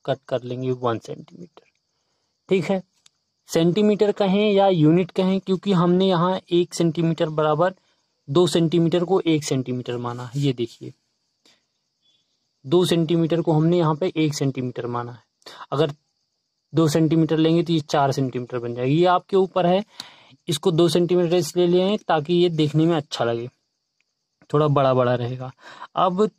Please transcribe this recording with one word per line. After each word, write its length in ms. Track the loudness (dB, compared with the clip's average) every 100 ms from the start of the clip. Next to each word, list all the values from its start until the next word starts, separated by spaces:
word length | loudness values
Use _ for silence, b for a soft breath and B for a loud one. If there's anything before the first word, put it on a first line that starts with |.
कट 140 | -8 -8 -6
कर 140 | -8
लेंगे 280 | -6 -8 -6
वन 260 | -4 -4 -6
सेंटीमीटर, 640 | -8 -16 -18 -20 -20 _ _ _ _ _ _ _ _ _ -4
ठीक 160 | -2
है। 180 | 0 -4 -6 _ _ _ _ _ -4
सेंटीमीटर 640 | 0 0 2 2 2 0
कहें 400 | 0 0 2 2
या 140 | 4 4
यूनिट 420 | 4 4 4 0
कहें, 280 | -2 0 0
क्योंकि 320 | -2 -4 0
हमने 340 | 2 2 2 2
यहाँ 320 | 2 0 -4 -2
एक 220 | 0 0
सेंटीमीटर 540 | 0 -2 0 -2 -2 -4
बराबर 440 | -2 0 0 -2 -4 _ _ _ _ -2
दो 180 | 2 2
सेंटीमीटर 580 | 2 2 2 2 0
को 160 | 0 0
एक 220 | 0 -2
सेंटीमीटर 520 | -2 -4 -4 -8 -8 -8
माना, 320 | -8 -10 -10 -4
ये 160 | -2
देखिए 400 | -2 -6 -8 -18 -20 _ _ _ _ _ b _ _ _ _ _ _ _ _ _ _
दो 200 | 0 2 2
सेंटीमीटर 540 | 0 0 0 0 0
को 120 | 0
हमने 260 | 2 2 2
यहाँ 160 | 2 0
पे 160 | -2 -2
एक 180 | -2
सेंटीमीटर 520 | 0 -4 -4 -6 -8 -8
माना 240 | -8 -8
है। 100 | -14 _ _ -20 B B
अगर 200 | -2 -2 -4 _ _ _ _ _ _ _
दो 140 | 0 2
सेंटीमीटर 500 | 2 2 2 2 2
लेंगे 240 | 2 2
तो 100 | 0
ये 80 | -2
चार 300 | -2 0 0
सेंटीमीटर 460 | 0 -4 -6 -8 -8
बन 160 | -8
जाएगी, 200 | -4 0
ये 100 | 2 2
आपके 300 | 2 0 0
ऊपर 300 | 0 0 0
है। 160 | 0 -2 B B B B B -8
इसको 220 | -4 0
दो 180 | 2 4
सेंटीमीटर 460 | 2 2 0 2
इसलिए 320 | 0 -2 0 2
ले 160 | 2
आए 140 | 2 -2
ताकि 360 | -2 -2 0
ये 140 | 2 2
देखने 360 | 0 0 2 2
में 100 | 0
अच्छा 280 | -4 -4
लगे, 240 | -4 -4 -8 -16 _ _ _ _ _ _ _ _ -4
थोड़ा 160 | 0 2
बड़ा 260 | 2 2
बड़ा 200 | 2 2 0
रहेगा। 340 | -4 -8 -12 -16 B B B -2
अब 300 | -2 0 -2